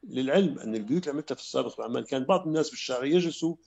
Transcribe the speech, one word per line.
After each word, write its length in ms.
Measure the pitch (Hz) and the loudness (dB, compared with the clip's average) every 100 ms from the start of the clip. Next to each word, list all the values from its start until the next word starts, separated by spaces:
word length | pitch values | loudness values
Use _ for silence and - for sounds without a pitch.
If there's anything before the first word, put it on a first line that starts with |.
| 226 | -6
للعلم 500 | 127 131 170 185 - | -2 4 4 4 2
أن 160 | 113 | -4
البيوت 280 | 110 107 165 | -4 0 0
اللي 100 | 151 | 0
عملتها 220 | 143 - | -4 -4
في 60 | - | -6
السابق 280 | - 135 120 | -4 -2 -2
في 140 | - | -4
عمان، 220 | 113 123 | -4 -4
كان 200 | 107 135 | -2 -2
بعض 220 | 131 185 160 | 2 2 2
الناس 240 | 156 147 | 0 0
بالشارع 340 | - - 127 | -4 -4 -2
يجلسوا 520 | 139 175 170 - 160 160 | 2 2 2 0 -4 -4